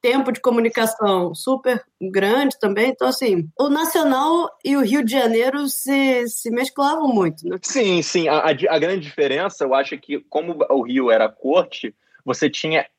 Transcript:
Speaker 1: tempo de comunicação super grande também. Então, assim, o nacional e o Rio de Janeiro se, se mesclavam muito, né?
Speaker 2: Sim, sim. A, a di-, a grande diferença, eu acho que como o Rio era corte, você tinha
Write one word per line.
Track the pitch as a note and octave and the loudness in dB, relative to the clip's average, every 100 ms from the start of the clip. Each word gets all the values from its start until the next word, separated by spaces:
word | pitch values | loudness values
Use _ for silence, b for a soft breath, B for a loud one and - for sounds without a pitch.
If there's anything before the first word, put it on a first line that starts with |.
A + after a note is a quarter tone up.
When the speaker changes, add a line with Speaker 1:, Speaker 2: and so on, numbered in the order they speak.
Speaker 1:
tempo | A#3+ C4+ B3+ | 0 0 -2
de | A#3 | -2
comunicação | B3+ A#3 A3+ A#3 A3 A3 G#3 F#3 F3 | 0 2 0 0 -2 0 0 0 0
super | D#3 - C4 B3+ B3 - _ | -6 -4 -2 0 -2 -6 _
grande | F#3+ G3 G3 B3 C#4 - | -4 -2 2 2 0 0
também. | G#3 G3+ B3 | -2 0 0
Então, | B3+ B3 | 0 -2
assim, | C4 B3 F3+ D#3+ - | 0 0 0 -2 -2
o | C#4 | 0
nacional | C#4+ E4 E4+ D#4 C4 D4 E4+ D#4+ - | 0 0 0 2 2 2 0 -2 -6
e | - C#4 | -2 0
o | |
Rio | A#3 C#4 | 2 2
de | A#3 | 0
Janeiro | C4+ A#3+ A3+ B3 C#4 C#4 | 0 2 2 0 -2 -4
se, | - - C#4 C4+ B3 A#3+ | -6 -2 2 2 2 -2
se | - A#3+ | -6 -4
mesclavam | A#3 C4+ - C#4+ D#4+ D4 | -4 -4 -2 -2 0 0
muito, | A3+ F3+ D#3 E3 | 2 0 -2 -8
né? | F#3 | -8
Speaker 2:
Sim, | - C4+ G#3 F3 | -6 -2 0 0
sim. | D3+ F#3 D#3+ | 0 0 2
A, | D3+ D#3 | 2 2
a | |
di-, | D3 E3+ | 0 2
a | D#3+ | 2
grande | D#3+ F#3+ | 0 -2
diferença, | D3 - C#3+ C3+ F#3+ - | -6 -2 0 0 -4 -4
eu | C#3 | 0
acho | C3+ C3+ C#3+ | 0 0 -8
que | - C#3+ - | -8 -10 -4
como | D3+ E3+ D#3 D3+ | -6 -4 -2 2
o | C3+ | 2
Rio | A#2+ C3 B2 | 2 0 4
era | A2 G#2+ | 4 4
corte, | - C3 E3+ E3+ - A2+ - b b | -2 0 2 0 -6 -12 -12 b b
você | - B2+ D3 | -6 -2 -2
tinha | - D#3+ D#3 - | -2 -2 -2 -2